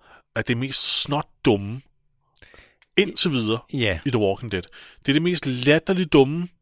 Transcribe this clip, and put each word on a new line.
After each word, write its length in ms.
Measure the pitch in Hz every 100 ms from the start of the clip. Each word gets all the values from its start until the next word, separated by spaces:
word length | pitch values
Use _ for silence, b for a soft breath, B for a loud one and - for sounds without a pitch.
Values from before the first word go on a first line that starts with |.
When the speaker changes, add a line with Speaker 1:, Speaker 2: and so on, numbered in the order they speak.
| b b b
Speaker 1:
er 80 | 113
det 140 | 110 120
mest 460 | 135 - - -
snot 260 | - 143 - _
dumme 360 | - 104 101 127 - _ _ _ _ _ b b b b b -
indtil 340 | 202 - 180
videre 280 | 131 107 113 -
Speaker 2:
Ja. 260 | 139 110 85
Speaker 1:
i 60 | 143
The 80 | 120
Walking 340 | 101 98 117
Dead. 100 | 95 - B B B -
Det 20 |
er 40 |
det 100 | 143
mest 240 | 170 175 139
latterligt 680 | 123 127 156 - 185 180
dumme 360 | 147 135 165 175 _